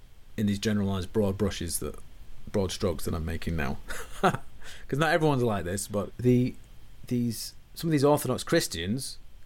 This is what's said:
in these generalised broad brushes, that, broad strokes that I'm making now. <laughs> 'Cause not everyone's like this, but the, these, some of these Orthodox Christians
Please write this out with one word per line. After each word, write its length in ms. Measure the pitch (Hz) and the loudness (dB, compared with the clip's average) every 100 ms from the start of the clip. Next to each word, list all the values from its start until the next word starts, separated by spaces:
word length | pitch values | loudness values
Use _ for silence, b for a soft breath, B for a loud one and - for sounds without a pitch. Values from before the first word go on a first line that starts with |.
| - - - - | -20 -18 -10 -2
in 100 | 104 | 0
these 120 | 101 | 2
generalised 540 | 110 104 98 95 90 | 2 2 2 0 0
broad 240 | 110 98 98 | 2 2 2
brushes, 420 | 101 - 85 - | 0 0 -4 -4
that, 160 | 73 - - - - - - | -4 -8 -12 -14 -10 -8 -2
broad 200 | 107 92 | 0 0
strokes 340 | - 95 78 - | 0 -2 0 -2
that 80 | |
I'm 120 | 85 80 | -2 -2
making 300 | 82 - 82 | -2 -2 0
now. 220 | 67 - - - | 0 -2 -4 -6
<laughs> 220 | - - | -6 0
'Cause 760 | 185 - - - - - - 135 | 0 0 -6 -8 -10 -8 -4 0
not 120 | 156 | 2
everyone's 300 | 170 156 135 | 4 4 4
like 220 | 120 101 82 | 4 2 0
this, 220 | 98 - | -4 -2
but 240 | 104 92 - | -4 -4 2
the, 380 | 123 123 127 - - - - - - | 6 6 4 -2 -14 -16 -14 -12 -4
these, 460 | 123 120 107 - - - - | 0 0 -2 -8 -12 -16 -6
some 140 | 165 | 2
of 20 | |
these 120 | 147 | 4
Orthodox 400 | 143 147 127 113 | 6 4 2 -2
Christians 760 | - 170 - 85 87 131 - - - - | 2 2 2 -2 -2 -2 -4 -10 -12 -14